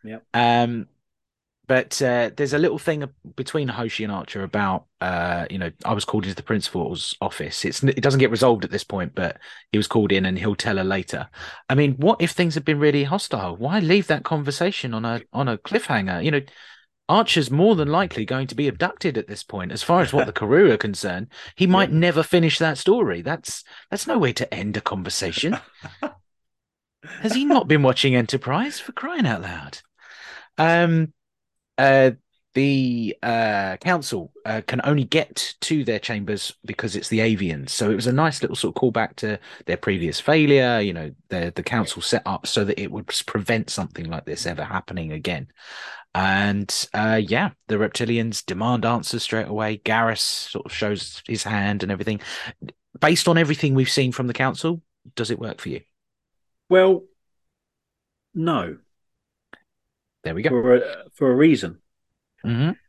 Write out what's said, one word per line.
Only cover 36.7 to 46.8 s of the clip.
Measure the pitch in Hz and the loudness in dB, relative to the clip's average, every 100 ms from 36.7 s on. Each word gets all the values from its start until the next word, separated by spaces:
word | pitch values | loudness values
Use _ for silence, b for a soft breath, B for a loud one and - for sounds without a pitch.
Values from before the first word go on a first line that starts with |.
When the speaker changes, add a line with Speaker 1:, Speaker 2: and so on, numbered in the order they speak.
| 113 113 | -6 -6
Speaker 2:
it's | 98 - | -6 -2
the | 110 | 2
avians. | 113 104 92 76 65 | 2 2 -2 -4 -6
So | - 107 | -2 0
it | 101 | 0
was | 120 | 0
a | |
nice | 131 160 143 | 2 2 0
little | 120 | -4
sort | 113 101 - | -2 -4 0
of | |
callback | 127 113 107 - | 2 2 -2 -4
to | 110 104 B B - | -6 -6 B B -6
their | 87 | -4
previous | - 95 82 73 | -2 0 -2 -2
failure. | - 156 147 139 123 117 | 2 4 6 6 6 2
You | 101 | 0
know, | 85 78 65 _ | -4 -10 -14 _
the, | 92 85 82 | -6 -4 -4
the | |
council | - 117 101 - | -4 -2 -2 -6
set | - 117 - | -2 -2 -2
up | 95 - | -6 -4
so | - | -2
that | 101 - | -2 -2
it | 101 | -6
would | 104 - | -8 -6
s-, | - | -8
prevent | - 110 98 113 - | -4 -6 0 -2 -2
something | - 92 - | -6 -6 -8
like | 82 82 - | -10 -10 -10
this | - - | -8 -8
ever | 85 | -8
happening | - - - 90 80 | -6 -8 -8 -10 -8
again. | 78 - 165 135 B B B B B B | -8 -6 -6 -10 B B B B B B
And, | - 95 95 101 101 98 - | 0 2 2 2 0 -2 -6